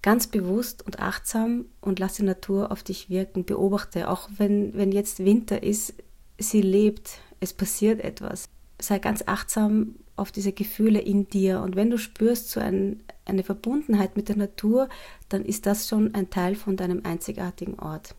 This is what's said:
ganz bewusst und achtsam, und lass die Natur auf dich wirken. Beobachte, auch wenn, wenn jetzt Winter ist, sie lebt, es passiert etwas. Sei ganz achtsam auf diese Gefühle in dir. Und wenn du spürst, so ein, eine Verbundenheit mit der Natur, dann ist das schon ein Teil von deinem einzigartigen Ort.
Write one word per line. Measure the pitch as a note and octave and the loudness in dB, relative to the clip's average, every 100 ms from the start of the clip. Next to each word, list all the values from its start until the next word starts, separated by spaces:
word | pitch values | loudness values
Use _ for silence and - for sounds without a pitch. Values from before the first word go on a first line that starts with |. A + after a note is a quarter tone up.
ganz | G3 A#3 G#3+ | 4 4 2
bewusst | G#3+ F3+ G#3 A#3+ - - | -2 0 0 -2 -8 -12
und | - | -6
achtsam, | - - - A3 A3+ A#3+ A#3+ - | -6 -4 -4 0 0 0 -4 -6
und | G3+ F#3+ | -2 0
lass | F#3+ - | -2 0
die | |
Natur | G3 F#3 - G3 G3+ | 0 0 -2 0 0
auf | G3+ | -4
dich | - F#3+ - | -6 -10 -4
wirken. | F#3 F#3+ F#3 F3+ | -4 -2 -4 -2
Beobachte, | - G3 G3+ - - - | 0 2 0 -2 -4 -2
auch | F#3+ - G3+ | -4 -6 0
wenn, | G#3 G#3 G#3 - | 2 2 0 0
wenn | G3 | 2
jetzt | G3 G#3 - | 2 -2 0
Winter | F#3+ A3+ A3 G#3 | 4 4 4 -2
ist, | - G#3+ - - - - - - | 0 -2 -4 -10 -20 -20 -20 -8
sie | G#3 G#3+ | 2 4
lebt, | F#3+ G3 G#3+ G#3+ - - - - | 6 6 6 2 -14 -18 -20 -10
es | F#3 | -10
passiert | - F#3+ - G#3+ A3 | -4 -4 2 2 2
etwas. | - - - G3 - - - - | -2 -8 -10 -10 -12 -18 -20 -12
Sei | - G3+ | -2 0
ganz | A3 G#3+ - | 0 -2 -2
achtsam | G3+ - A3 G#3+ G#3+ A3 - - - | -4 -2 0 4 2 0 -6 -16 -8
auf | G3 | -6
diese | - G3 | -2 -4
Gefühle | F#3+ G3+ - A3 G#3+ | -2 -6 2 4 4
in | - G3+ G3 | 4 2 2
dir. | G3 F#3+ F#3 | 2 2 2
Und | F#3 F#3 | 0 2
wenn | A3 | 2
du | A#3+ | 2
spürst, | - - A3 A#3+ - | -4 2 2 2 -2
so | - | -2
ein, | - F#3+ G3 G#3+ - - - | 0 0 0 -4 -12 -16 -2
eine | F#3+ | -2
Verbundenheit | F#3 G3+ A3+ C#4+ D4+ G3+ F#3+ G#3 | -2 -4 -2 -2 2 2 2 -2
mit | G#3+ | -2
der | G#3 | -2
Natur, | G3 - G#3 A#3+ C4+ - - - - | -2 -2 2 4 2 -4 -18 -20 -4
dann | G3 | -4
ist | - G#3+ G3+ | -2 -2 0
das | G#3 - | 0 0
schon | G#3+ A3 | 2 2
ein | G#3+ F#3 | 2 -2
Teil | - F3+ G#3 | 0 0 -2
von | - F#3+ | -2 -2
deinem | F3+ F3+ | 0 -2
einzigartigen | E3+ E3 - - F3+ - F3 - | -2 -6 -6 -6 -8 -6 -10 -8
Ort. | D3+ D#3 - | -8 -10 -12